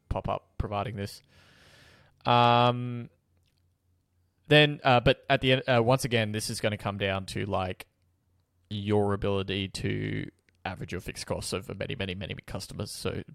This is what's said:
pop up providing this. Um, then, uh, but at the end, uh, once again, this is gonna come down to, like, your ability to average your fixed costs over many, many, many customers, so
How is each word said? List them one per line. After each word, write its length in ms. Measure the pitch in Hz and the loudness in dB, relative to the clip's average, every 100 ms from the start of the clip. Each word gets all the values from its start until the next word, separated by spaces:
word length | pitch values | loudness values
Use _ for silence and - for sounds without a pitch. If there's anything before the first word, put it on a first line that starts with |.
| - | -6
pop 200 | 104 98 | -4 -2
up 200 | 101 _ - | -4 _ -10
providing 380 | 107 101 98 104 | -6 -4 -4 -6
this. 260 | 101 - _ _ _ _ - - - _ _ _ - | -8 -10 _ _ _ _ -20 -20 -20 _ _ _ 2
Um, 800 | 120 120 120 120 123 123 120 117 _ _ _ _ _ _ _ _ _ _ _ _ _ - | 6 6 6 6 2 -4 -8 -12 _ _ _ _ _ _ _ _ _ _ _ _ _ 4
then, 320 | 147 147 147 | 6 6 4
uh, 180 | 139 123 | 4 6
but 240 | 120 131 - | 6 2 2
at 100 | 139 | 0
the 100 | 131 | 4
end, 100 | 131 - | 2 4
uh, 120 | 120 | 2
once 220 | 117 131 | 4 2
again, 280 | 127 117 107 | 2 0 0
this 180 | 107 - | -4 -6
is 100 | 113 | -4
gonna 160 | 110 104 | -2 -2
come 220 | 107 101 | -4 -2
down 280 | 98 95 95 | -2 -2 -4
to, 200 | - 101 | -6 -4
like, 400 | 95 92 95 - _ _ _ _ _ _ _ - | -2 -4 -6 -14 _ _ _ _ _ _ _ -10
your 440 | 104 101 104 101 | -6 2 2 2
ability 560 | 101 101 98 95 95 95 | 0 0 -2 -2 -2 -4
to 600 | - 98 104 104 104 98 _ _ _ | -4 -4 -4 -4 -6 -8 _ _ _
average 280 | - 92 78 | -10 -10 -8
your 80 | 90 | -10
fixed 260 | - - - | -10 -10 -6
costs 280 | 87 - | -6 -4
over 200 | 92 - | -6 -6
many, 200 | 95 - | -10 -8
many, 200 | - 95 | -6 -6
many 200 | 90 101 - - | -6 -8 -10 -10
customers, 440 | 277 - - 104 | -12 -10 -10 -10
so 320 | - - - - | -6 -6 -6 -10